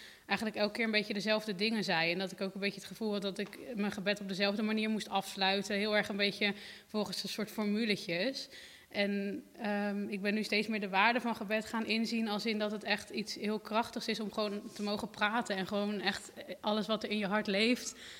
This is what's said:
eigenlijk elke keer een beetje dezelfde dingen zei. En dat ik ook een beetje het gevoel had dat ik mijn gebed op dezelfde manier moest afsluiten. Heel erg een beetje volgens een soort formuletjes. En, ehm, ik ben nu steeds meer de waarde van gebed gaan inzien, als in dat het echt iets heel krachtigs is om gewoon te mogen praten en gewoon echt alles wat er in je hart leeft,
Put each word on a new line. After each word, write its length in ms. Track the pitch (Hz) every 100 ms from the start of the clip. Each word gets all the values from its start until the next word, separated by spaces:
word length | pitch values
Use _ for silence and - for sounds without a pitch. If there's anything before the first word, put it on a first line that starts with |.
| - - -
eigenlijk 340 | 196 220 208
elke 140 | 208
keer 120 | 208 226
een 60 |
beetje 220 | 208 208
dezelfde 420 | 208 208 214 214 180
dingen 280 | 214 220
zei. 280 | 185 165 165
En 60 | 175
dat 120 | 190
ik 100 | 185
ook 120 | 196
een 60 | 190
beetje 200 | 202 185
het 100 | -
gevoel 220 | 185 220
had 100 | 202
dat 160 | 196 185
ik 220 | 202 - - 233
mijn 160 | 202
gebed 280 | 196 190 202
op 60 | 196
dezelfde 340 | 185 202 208
manier 280 | 214 220 220
moest 200 | 220 -
afsluiten. 640 | 196 - - 190 196 190 202
Heel 200 | 214 208
erg 120 | 208
een 80 | 202
beetje 360 | 202 202 208 202 - - -
volgens 360 | 107 - 180
een 60 | 202
soort 220 | - 208
formuletjes. 1000 | - 208 208 233 196 - 170 233 269 - - - - -
En, 540 | - 202 202 196 190 - -
ehm, 460 | 214 202 208 202 202
ik 140 | 202
ben 120 | 202
nu 100 | 214
steeds 240 | 208 208 214
meer 120 | 214
de 100 | 196
waarde 320 | 190 220 240
van 140 | 240 214
gebed 300 | 202 214 214
gaan 200 | 226 -
inzien, 420 | 220 226 226 220
als 180 | 208 233
in 140 | 214
dat 120 | 214
het 120 | 208
echt 260 | 202 208 -
iets 260 | - 208 -
heel 240 | 208 214
krachtigs 480 | - 214 233 240 -
is 120 | 214
om 120 | 208
gewoon 280 | - 208 202 -
te 100 | -
mogen 260 | 208 208 -
praten 460 | - 208 233 - 190
en 120 | 185
gewoon 320 | 202 202 208
echt 300 | 180 196 - - - 185
alles 260 | 220 214 208
wat 160 | 214
er 60 | 220
in 80 | 208
je 80 | 196
hart 200 | 208 214
leeft, 480 | 196 226 247 - - - -